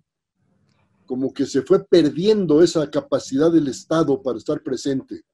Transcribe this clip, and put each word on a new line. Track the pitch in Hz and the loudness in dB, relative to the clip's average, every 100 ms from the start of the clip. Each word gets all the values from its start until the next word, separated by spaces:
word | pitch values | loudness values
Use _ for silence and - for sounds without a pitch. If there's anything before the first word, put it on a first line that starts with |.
| _ _ _ _ _ _ _ _ _ _ _ | _ _ _ _ _ _ _ _ _ _ _
Como | 127 135 | -6 -6
que | - | -4
se | 135 139 | -2 -2
fue | 131 185 | 2 0
perdiendo | 190 180 147 151 196 214 180 151 | 4 2 4 0 0 0 2 4
esa | 170 165 147 | 4 2 -2
capacidad | 147 139 135 - 135 165 | -4 -4 -6 -4 0 2
del | 165 143 | 2 0
Estado | 117 - 160 147 135 | -8 -4 -2 0 -2
para | 131 113 | -2 -6
estar | - 147 | -6 -8
presente. | - 131 143 135 - - _ | -6 -6 -4 -6 -6 -16 _